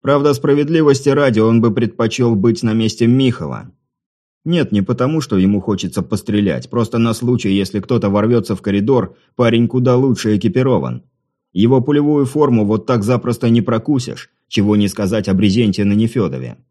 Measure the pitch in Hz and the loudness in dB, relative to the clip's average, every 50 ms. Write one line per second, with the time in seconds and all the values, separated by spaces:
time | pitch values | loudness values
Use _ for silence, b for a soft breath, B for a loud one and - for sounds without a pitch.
0 | - 135 143 143 143 147 139 123 - 147 139 147 147 143 165 156 156 147 139 131 | 0 0 0 2 2 2 0 0 0 0 0 0 0 0 0 2 4 4 2 2
1 | - 143 135 143 143 131 110 110 110 113 117 113 113 117 101 127 117 101 - - | 2 0 2 2 2 2 2 2 2 4 4 4 2 2 0 0 -4 -4 -2 -2
2 | 117 113 - - 123 120 113 98 95 117 113 117 - 113 110 113 110 107 - - | -2 -2 0 0 0 0 0 2 2 0 0 0 -2 -2 0 0 0 -2 -2 0
3 | 117 113 123 131 135 127 113 - 82 71 62 52 50 - _ _ _ _ _ _ | 2 2 2 2 2 0 -2 -4 -8 -10 -10 -12 -14 -18 _ _ _ _ _ _
4 | _ _ _ _ _ _ _ _ _ 156 170 170 123 90 104 101 95 - 117 - | _ _ _ _ _ _ _ _ _ -2 -2 -2 -2 0 0 -2 0 -2 -2 -2
5 | 127 139 160 160 131 - 107 95 92 98 104 101 - 113 101 92 - 87 - 104 | -2 -2 -2 -4 -4 -2 0 2 2 2 0 0 -2 -4 -4 -4 -6 -6 -6 -6
6 | 87 - 113 98 - - 104 104 104 95 73 65 - - - 120 113 - - 117 | -6 -4 -6 -6 -4 -2 -2 0 0 0 -2 -4 -8 -6 -4 -4 -2 -2 0 -2
7 | 117 117 110 - 123 120 120 113 - 101 95 98 95 92 - 104 95 - 120 110 | 0 0 -2 -2 -2 -2 -2 0 0 0 0 0 -2 -2 -6 -8 -4 -2 -2 0
8 | 101 101 98 104 104 113 120 117 - - 104 92 - 104 98 101 101 117 135 123 | 0 0 0 0 2 2 2 0 0 -2 -6 -4 -2 -2 -2 0 2 2 2 0
9 | - - b b b b b - 123 117 113 117 120 113 120 127 127 127 123 127 | 0 -2 b b b b b 0 0 2 2 2 0 0 0 0 2 2 2 2
10 | 135 135 117 - - 107 107 101 101 107 - 127 127 135 120 92 67 62 62 60 | 2 0 0 0 0 -2 0 0 0 0 0 0 0 2 0 0 -2 -4 -8 -10
11 | _ _ _ _ _ _ _ _ _ _ _ 90 104 117 135 131 120 147 147 143 | _ _ _ _ _ _ _ _ _ _ _ 0 2 4 4 2 2 0 0 0
12 | 147 147 151 143 139 123 - 151 147 139 120 110 107 101 107 107 - - 127 113 | 2 2 2 0 0 0 0 0 2 2 2 2 2 0 0 -2 0 -2 -2 0
13 | 98 113 127 123 - 123 117 - - 120 117 117 98 123 117 110 - - 147 131 | 2 0 0 0 0 -4 -4 -2 2 2 2 2 2 0 -2 -2 -2 -2 -2 -2
14 | 123 - - - - _ _ _ _ _ - 113 101 104 104 104 104 98 - - | -2 -6 -12 -14 -16 _ _ _ _ _ -2 0 0 2 2 2 0 0 -2 -4
15 | 101 92 107 110 98 101 95 95 107 101 95 117 120 104 92 - 101 101 101 104 | -4 -2 -2 -2 -2 -2 0 2 2 2 2 2 2 0 0 0 0 0 0 0
16 | 113 113 - 131 98 78 67 64 64 60 - _ _ _ | 0 0 -2 -2 -4 -2 -4 -8 -12 -14 -16 _ _ _